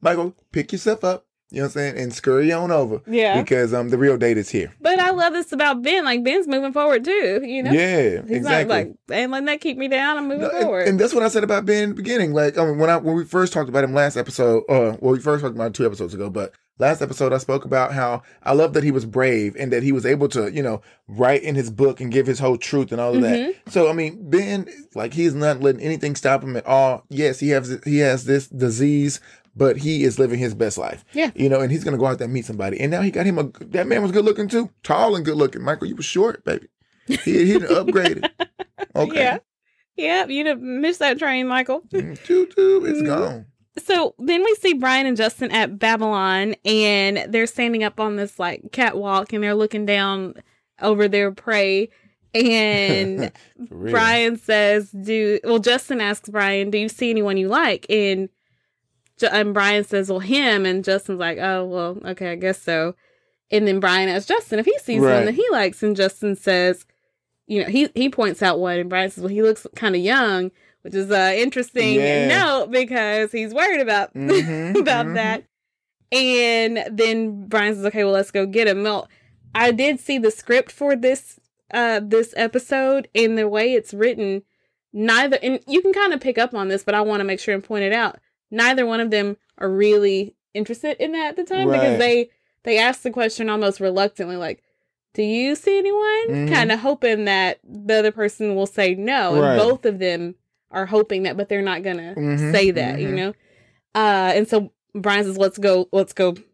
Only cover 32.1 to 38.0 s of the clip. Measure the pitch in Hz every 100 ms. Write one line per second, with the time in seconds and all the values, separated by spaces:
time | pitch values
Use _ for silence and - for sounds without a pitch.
32.1 | 127 117 131 117 107 98 98 139 175 196
33.1 | - 180 175 143 - - 185 180 233 202
34.1 | 190 208 214 208 226 233 _ - 160 226
35.1 | 196 160 151 139 - 123 151 165 - 156
36.1 | 175 220 - - - - _ _ _ -
37.1 | 277 - - 175 208 170 165 - 185